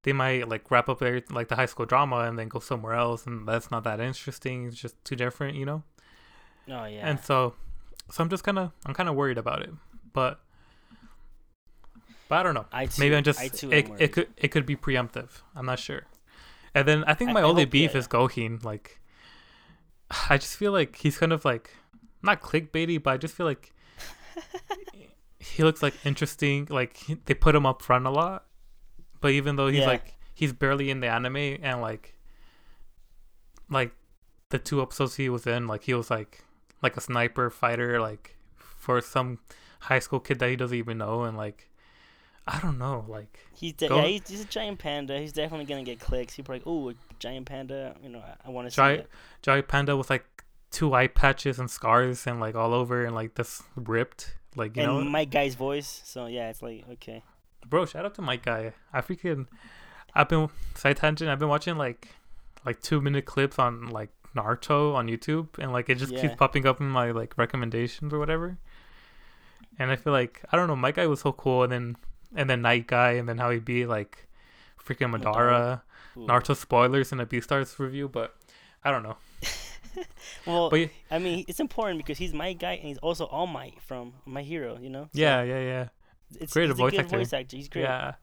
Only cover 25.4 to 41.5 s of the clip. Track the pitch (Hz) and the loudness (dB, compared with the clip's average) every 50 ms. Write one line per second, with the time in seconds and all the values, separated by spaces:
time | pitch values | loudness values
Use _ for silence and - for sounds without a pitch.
25.4 | - - - - 156 160 156 - - 139 - - - 143 135 - 151 143 - - | -10 -6 0 4 4 4 4 2 -2 -2 -2 -2 -4 -4 -2 0 -2 -4 -2 -2
26.4 | 151 143 143 143 143 151 147 131 127 - - - - - 117 - - - 110 - | 0 0 0 0 -2 -2 -2 -2 -2 -2 -6 -14 -8 -8 -8 -6 -2 -2 2 6
27.4 | - 160 147 151 143 131 131 - - - 127 127 127 131 135 147 165 180 190 190 | 8 8 8 8 6 4 2 0 2 2 2 4 4 2 0 0 0 -2 -4 -10
28.4 | - _ - - - - - - - - - - - - - - - 143 135 143 | -14 _ -20 -20 -20 -20 -20 -20 -20 -20 -18 -18 -18 -18 -10 0 2 4 4 4
29.4 | 139 147 143 139 135 135 139 143 135 131 127 - - - - - - - - - | 2 0 0 2 2 4 4 6 6 4 4 2 -2 -10 -14 -16 -16 -18 -4 -2
30.4 | 160 139 127 - 143 135 139 139 139 139 135 131 123 117 113 117 123 127 131 143 | -2 -2 0 2 2 2 2 2 2 0 0 0 0 0 0 2 0 0 -2 -2
31.4 | 143 139 139 - 160 135 127 123 117 110 113 - - - - - - - - - | -2 -2 -4 -4 -4 -4 -2 -2 -2 -4 -6 -8 -12 -18 -20 -20 -20 -20 -20 -20
32.4 | - - _ - - - - - - - - - - _ - - - - - - | -20 -20 _ -20 -20 -20 -20 -20 -20 -20 -20 -20 -20 _ -20 -20 -20 -20 -20 -20
33.4 | - - - - - - 139 135 123 117 - - _ _ _ _ _ _ _ _ | -20 -20 -20 -20 -12 -4 -2 -2 -2 -2 -6 -18 _ _ _ _ _ _ _ _
34.4 | _ _ - - - - 147 139 131 131 - - 139 127 - - 135 127 123 117 | _ _ -6 -4 -2 -2 -2 -2 -2 -2 -2 -2 -2 -2 0 -4 -2 -2 -2 -2
35.4 | - 120 117 123 120 113 107 107 - - 127 120 113 - 120 110 107 - - - | -2 -2 -2 -2 -2 -4 -6 -4 -2 0 0 0 0 -2 -2 -4 -4 -10 -16 -20
36.4 | - _ _ _ _ _ _ _ - 127 - 123 - - 123 120 120 117 - 131 | -20 _ _ _ _ _ _ _ -2 -2 -2 -2 -6 -2 0 0 0 0 0 0
37.4 | 123 120 - - - 117 117 117 120 120 120 117 113 110 107 - - - - - | -2 -2 0 0 0 0 2 0 0 0 0 0 0 -2 -6 -10 -16 -20 -20 -20
38.4 | - - - - - - - - - - 127 123 - - - 135 127 127 123 - | -20 -20 -20 -20 -20 -20 -20 -10 -2 0 0 0 0 0 -2 -2 -2 -2 -6 -10
39.4 | _ - - - - - - _ - - 131 131 - - 139 131 - - 139 120 | _ -20 -20 -20 -20 -20 -20 _ 0 2 2 2 2 0 -4 -4 -2 -2 -2 0
40.4 | 127 123 127 123 127 123 123 120 113 117 113 113 107 104 113 120 120 117 110 107 | 0 0 0 0 -2 -2 -2 -4 -4 -4 -6 -6 -4 -2 -2 -2 -2 -4 -4 -6
41.4 | 107 104 | -8 -10